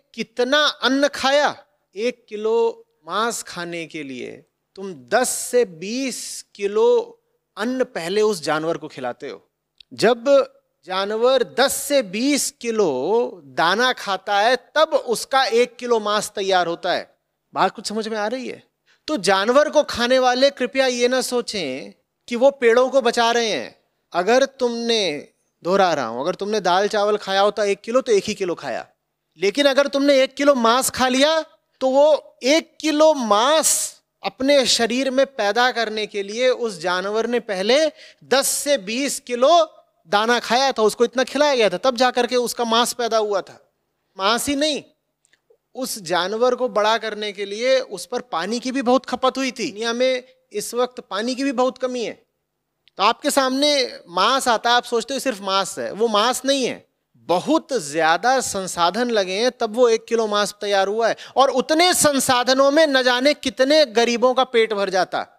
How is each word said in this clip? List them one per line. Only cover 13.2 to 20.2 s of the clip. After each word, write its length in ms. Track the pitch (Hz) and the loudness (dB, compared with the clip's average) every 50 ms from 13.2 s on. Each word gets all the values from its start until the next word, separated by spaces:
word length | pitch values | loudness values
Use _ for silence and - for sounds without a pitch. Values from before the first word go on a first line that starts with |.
| 247 247 202 180 147 | -2 -2 -6 -14 -20
दाना 480 | 139 131 147 165 170 185 214 247 254 240 | -10 -4 0 0 2 2 2 0 0 -2
खाता 480 | - - - 196 185 - - 208 202 | -2 -4 -6 -6 -6 -4 -2 0 2
है, 160 | 208 233 262 | 2 2 0
तब 380 | 247 - _ - 294 320 311 320 | 0 -4 _ 0 0 2 2 2
उसका 500 | 262 - - 226 - - - - 269 269 | 0 -2 -2 -6 -6 -4 -2 0 0 0
एक 320 | 214 208 233 247 240 - | 2 2 0 0 0 -2
किलो 240 | - 240 240 240 226 | -6 -4 -2 -2 0
मांस 320 | 208 208 208 214 - - - | 0 0 -2 -2 -2 -4 -8
तैयार 320 | - 202 190 190 180 180 | -6 -2 0 0 0 0
होता 260 | 165 170 165 - 180 165 | 0 -4 -6 -4 -4 -4
है। 240 | 123 92 - _ _ _ _ _ _ _ _ - | -4 -6 -8 _ _ _ _ _ _ _ _ -4
बात 220 | 139 170 196 - | -2 -2 -2 -2
कुछ 100 | - 214 | -4 -10
समझ 220 | - 208 220 214 220 | -10 -8 -8 -6 -6
में 100 | 226 214 | -6 -6
आ 80 | 208 | -6
रही 220 | 214 240 262 247 226 | -6 -6 -8 -10 -10
है? 160 | - - - _ _ _ _ _ _ _ _ | -14 -16 -18 _ _ _ _ _ _ _ _
तो 100 | - 311 | -6 -4
जानवर 540 | 269 180 180 190 190 196 220 247 277 302 302 | -2 0 2 2 2 2 2 4 4 4 4
को 120 | 233 302 294 | 2 0 0
खाने 360 | - - - 233 240 254 | 0 -2 -2 0 2 2
वाले 320 | 262 | 4